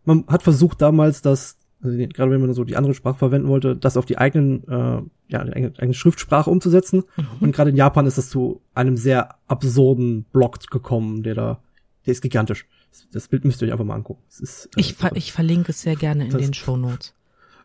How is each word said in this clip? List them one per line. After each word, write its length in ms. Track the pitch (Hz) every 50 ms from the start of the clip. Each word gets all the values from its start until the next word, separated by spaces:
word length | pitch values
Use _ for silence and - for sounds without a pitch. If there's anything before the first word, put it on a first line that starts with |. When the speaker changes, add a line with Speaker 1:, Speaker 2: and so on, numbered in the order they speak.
| -
Speaker 1:
man 200 | 160 160 160 - -
hat 160 | 147 175 -
versucht 360 | 175 151 131 170 165 - -
damals, 400 | 151 151 156 156 151 156 147 - -
das, 340 | 143 139 135 - - - _ _ _ _ _ -
also 140 | 127 120
die, 120 | 120 127 139
gerade 220 | - - 131 131
wenn 100 | 135 135
man 140 | 131 127 123
so 80 | 123 120
die 140 | 127 -
andere 180 | - 139 139 131
Sprache 240 | - - 127 131 -
verwenden 300 | 143 131 135 143 143 139
wollte, 260 | 135 135 135 131 127
das 220 | - - 131 -
auf 100 | 127 127
die 120 | - 123 -
eigenen, 440 | 127 139 - 160 143 135 131 - - -
äh, 340 | 127 123 120 123 120 117 - - - _ _
ja, 160 | - - - -
die 80 | 120 -
eigene, 200 | - 127 117 - -
eigene 160 | 127 123 127
Schriftsprache 540 | - - 170 165 - - - 147 147 156 165
umzusetzen. 540 | 175 185 - 180 165 185 185 - 190 185 185 - _
Speaker 2:
Mhm. 100 | - 147 - - -
Speaker 1:
Und 120 | - 147 139
gerade 180 | - 147 147
in 60 | 139
Japan 300 | 139 139 139 - 151 139
ist 120 | 135 131 131
das 120 | 127 -
zu 300 | - 131 123 - - - _ _ -
einem 220 | 123 123 131 127
sehr 380 | 117 113 135 131 123 - - - _ _ -
absurden 760 | 135 - 139 131 117 139 135 131 135 120 123 120 117 110 110 - -
Block 380 | 131 123 120 - - - -
gekommen, 540 | - 123 - - 120 113 110 110 110 110 110
der 100 | 110 110
da, 280 | 110 113 113 117 - _ _ _ _ _ _ _ _ _
der 60 | - 123
ist 80 | -
gigantisch. 460 | - 123 - 117 107 - 101 - - _ _ _ _ _ _ - _ _ -
Das 140 | - -
Bild 180 | - - 131 -
müsst 160 | 139 120 -
ihr 60 | 117
euch 60 | 113 117
einfach 120 | 113 107
mal 120 | 104 107
angucken. 260 | 107 107 - - - _ _
Es 100 | _ -
ist, 280 | - - - - -
äh, 140 | - - -
Speaker 2:
Ich 140 | 180 - -
ver-, 220 | - 180 180 -
ich 160 | - - - -
verlinke 400 | - 165 160 170 175 170 - 156
es 100 | - -
sehr 140 | 160 160
gerne 300 | 151 156 151 151 147 139
in 40 | 113
Speaker 1:
das 100 | 135 131
Speaker 2:
den 140 | 139 139 139
Shownotes. 580 | - - - 127 127 123 123 120 117 - - _ _ _ _ _ _ _ _ _ _ _